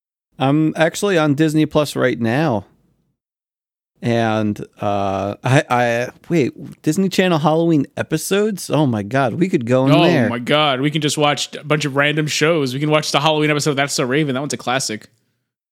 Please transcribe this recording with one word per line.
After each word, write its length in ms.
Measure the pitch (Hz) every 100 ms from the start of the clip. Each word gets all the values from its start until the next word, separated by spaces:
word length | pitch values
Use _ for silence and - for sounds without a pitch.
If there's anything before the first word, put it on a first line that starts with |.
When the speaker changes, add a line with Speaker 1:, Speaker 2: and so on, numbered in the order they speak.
| _ _ _ -
Speaker 1:
I'm 360 | 147 151 156 -
actually 400 | 165 - 202 180
on 180 | 151
Disney 300 | 139 160 151
Plus 320 | 151 156 147 135
right 240 | 127 117
now. 460 | 117 123 160 107 - _ _ _ _ _ _ _ _ _ _ _ _ _
And, 580 | 123 117 113 110 107 101 - -
uh, 560 | 104 101 98 98 98 104
I, 220 | 127 135 -
I, 380 | 123 120 117 120 - -
wait, 540 | 165 123 - 131 -
Disney 260 | - 160 190
Channel 300 | - 185 165
Halloween 480 | 151 160 170 156 127 -
episodes? 720 | 113 156 - 196 214 196 -
Oh 160 | 139
my 180 | 151 110
God, 320 | 101 131 131
we 140 | 117 185
could 160 | 175
go 220 | 113 127 135
in 60 |
Speaker 2:
Oh 100 | 160
Speaker 1:
there. 260 | 175 165 117
Speaker 2:
my 120 | 120
God, 400 | 120 147 151 127
we 80 | 143
can 100 | 156
just 160 | 147 156
watch 380 | 147 143 -
a 100 | -
bunch 220 | 143 151 151
of 100 | 135
random 300 | 143 151 156
shows. 480 | - 151 170 135
We 60 | 131
can 100 | 151
watch 220 | 151 147
the 80 | 147
Halloween 300 | 156 156 151
episode 200 | 147 147
of 60 | 135
That's 180 | 139
So 100 | -
Raven. 300 | 127 143 151
That 60 | 127
one's 120 | 143
a 60 | 117
classic. 500 | - 131 - 107 - _ _ _ _ _ _